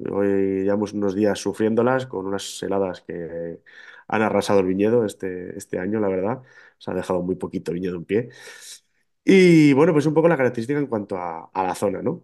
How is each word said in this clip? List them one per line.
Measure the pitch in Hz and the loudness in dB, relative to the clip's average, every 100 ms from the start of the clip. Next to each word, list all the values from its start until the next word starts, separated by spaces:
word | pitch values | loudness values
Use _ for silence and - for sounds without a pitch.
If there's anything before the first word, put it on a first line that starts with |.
| - | -6
hoy | 95 101 98 98 95 | -2 0 0 0 0
llevamos | 95 101 101 | 0 0 -2
unos | 104 101 95 | -2 -2 2
días | 104 95 | 0 0
sufriéndolas | 101 92 110 113 120 131 127 | -4 -2 0 2 2 0 -4
con | 95 95 | -8 -6
unas | 98 - - | -8 -8 -10
heladas | 92 98 95 87 | -4 -2 -2 -6
que | - 87 80 85 85 80 _ - - - - | -12 -10 -10 -10 -10 -12 _ -20 -20 -20 -6
han | 107 | -2
arrasado | 107 98 98 101 | 0 0 2 2
el | 92 | 2
viñedo | 95 104 120 104 | 2 2 2 0
este, | - 95 90 90 98 | -4 -10 -8 -10 -14
este | - 92 | -8 -6
año, | 92 110 | -4 -2
la | 101 | -2
verdad. | 92 98 127 131 - - _ | -2 -2 -6 -10 -20 -20 _
Se | - | -8
ha | 90 | -8
dejado | - 90 | -2 -4
muy | 90 90 | -2 -6
poquito | 87 90 82 | -6 -8 -6
viñedo | 87 92 90 | -6 -6 -8
en | 80 | -2
pie. | 101 127 - - - - - _ _ _ _ | -2 -2 -12 -20 -20 -20 -20 _ _ _ _
Y, | - 190 180 165 147 | 4 8 8 8 8
bueno, | 135 165 | 6 6
pues | 151 147 | 4 2
un | 151 | 2
poco | 170 | 2
la | 151 | 4
característica | 123 117 113 147 | 0 -2 -4 -4
en | 139 | -2
cuanto | 110 98 95 | -4 -4 -6
a, | 87 82 - | -6 -10 -10
a | 92 | -4
la | 92 87 | -4 -2
zona, | 101 92 | -2 -2
¿no? | 98 175 | -4 -6